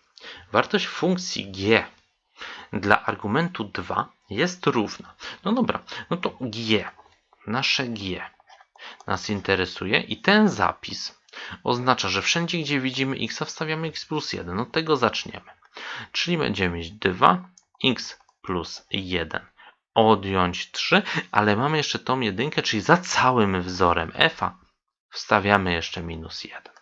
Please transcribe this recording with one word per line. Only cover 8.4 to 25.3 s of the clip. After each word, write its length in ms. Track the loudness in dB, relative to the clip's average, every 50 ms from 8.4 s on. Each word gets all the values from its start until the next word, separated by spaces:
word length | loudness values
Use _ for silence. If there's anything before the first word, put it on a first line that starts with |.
| _ _ -20 -20 -20 _ _ -20 -20 -18 -20 -12 -8
nas 240 | -6 -4 -4 -2 -2
interesuje 720 | -4 -2 0 2 2 2 2 0 -4 -6 -2 0 0 0
i 160 | 0 -2 -6
ten 320 | -4 2 4 6 6 6 6
zapis 720 | 4 2 2 0 0 -2 -8 -12 -10 -10 -10 -12 -14 _ _ _ -16 -14 -14 -14 -14 -8 -2
oznacza, 440 | -2 -2 0 2 2 2 2 2 -2
że 140 | -2 -2 0
wszędzie, 360 | 0 0 0 0 0 -2 -2
gdzie 220 | -2 -2 -2 -2
widzimy 360 | -2 -2 -2 -2 -2 -2 -2
x, 220 | -2 -4 -6 -4 -6
wstawiamy 500 | -8 -8 -6 -6 -6 -4 -4 -4 -4 -6
x 180 | -8 -8 -8
plus 260 | -6 -4 -4 -4 -4 -6
jeden. 280 | -8 -6 -6 -4 -4
Od 120 | -4 -2 -2
tego 240 | -2 0 2 2
zaczniemy. 540 | 2 2 2 0 0 -6 -8 -10 -14 -16 -18 -20 _ _ _ -18 -14 -12 -12 -10 -10 -10 -8 -6
Czyli 260 | -4 -2 0 0 0
będziemy 380 | 0 0 0 0 0 0 0
mieć 140 | -2 -6 -8
dwa 580 | -6 0 0 0 2 4 4 4 4 4 -2 -10 _ _ -20 _ _ -2 0
x 340 | 0 0 0 -4 -10 -14 -16 _ _ _ _ -8
plus 440 | -4 -4 -4 -4 -6 -10 -14 -14 -10
jeden 600 | -8 -8 -6 -4 -4 -4 -4 -4 -6 -10 -10 -12 _ _ -20 -20 -20 _ _ _ 2
odjąć 760 | 4 6 8 6 6 4 2 2 2 2 2 0 -2 -8 -8
trzy, 320 | -8 -6 -2 2 2 2 2 2 -4 -6 -4 0 2
ale 240 | 4 4 4 4
mamy 200 | 4 2 0 0
jeszcze 220 | 0 0 -2 -2 -4
tą 220 | -2 -2 -2 0
jedynkę, 420 | 0 0 0 -2 -2 -2 -2 -2 -2
czyli 200 | 0 0 0 4
za 140 | 6 4
całym 680 | 4 4 2 0 2 4 4 6 6 4 4 4 2 0
wzorem 500 | -2 0 2 4 4 4 4 0 -2 0
f 260 | 2 2 2 2 0 -4 -4 -4 -6 _ _ _ _ _ _ _ _ _ _
wstawiamy 640 | -14 -10 -2 2